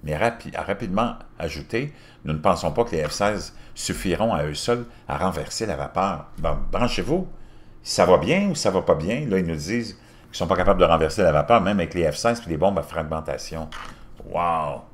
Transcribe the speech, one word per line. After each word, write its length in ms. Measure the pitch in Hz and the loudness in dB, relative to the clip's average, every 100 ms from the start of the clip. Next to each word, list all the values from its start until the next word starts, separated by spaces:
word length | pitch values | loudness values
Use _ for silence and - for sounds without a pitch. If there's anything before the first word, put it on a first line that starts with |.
Mais 120 | 76 76 | -4 0
rapi-, 400 | 113 117 - - | 0 -2 -10 -8
a 60 | |
rapidement 540 | - 101 107 95 117 - - - | -6 -4 -2 -2 -2 -4 -16 -8
ajouté, « 560 | 82 76 71 113 147 - - - - | -8 -8 -6 -4 -4 -10 -20 -14 -6
Nous 80 | |
ne 60 | 78 | 0
pensons 320 | 78 90 87 | 2 2 0
pas 140 | 78 117 | 0 0
que 100 | 82 | 0
les 80 | |
F 80 | 76 | -4
seize 420 | - 101 104 - - - - | 0 0 0 -6 -14 -18 -10
suffiront 580 | - 87 98 82 110 | -6 -4 -2 0 0
à 120 | 92 76 | 0 -2
eux 80 | |
seuls 320 | 76 - 120 117 - - | -4 -2 -2 -4 -16 -8
à 100 | 71 | -2
renverser 480 | 92 80 - - 110 | -2 -2 -6 -6 -4
la 100 | 71 | -4
vapeur. » 520 | 69 - 98 82 - - | -4 0 0 -2 -8 -4
Bon, 200 | 82 76 - | -2 0 0
branchez-vous. 560 | 92 120 - 92 170 180 - - - - - | 2 0 0 0 -2 -2 -10 -18 -20 -20 -20
Ça 220 | - - 87 | -8 4 8
va 120 | 90 | 8
bien 320 | 95 170 202 | 6 2 2
ou 60 | 151 | 0
ça 160 | 107 | 2
va 100 | 95 | 2
pas 140 | - 80 | 4 2
bien ? 300 | 80 120 151 | 2 -2 0
Là, 140 | 95 | 0
ils 60 | 85 | 0
nous 100 | 80 | -4
disent 420 | 73 117 110 92 - - - | -2 -4 -4 -10 -20 -20 -16
qu'ils 100 | - | -6
sont 100 | 85 | 0
pas 80 | 90 | 2
capables 240 | 90 95 | 4 6
de 60 | 87 | 6
renverser 380 | 82 80 73 | 6 4 4
la 100 | 90 | 4
vapeur, 260 | 76 73 117 | 4 6 4
même 200 | 92 104 | 4 0
avec 140 | 82 | 0
les 160 | 90 80 | 0 0
F 60 | 73 | 2
seize 240 | 117 117 | 0 -2
puis 120 | - | -4
les 60 | 78 | 0
bombes 220 | 92 95 | 2 2
à 40 | |
fragmentation. 840 | 73 82 78 80 76 69 - 80 78 - - - - - - | -4 -6 -4 -6 -6 -8 -8 -10 -10 -12 -14 -16 -20 -18 -8
Wow ! 540 | 85 85 82 76 69 - | -4 -2 0 -2 -8 -14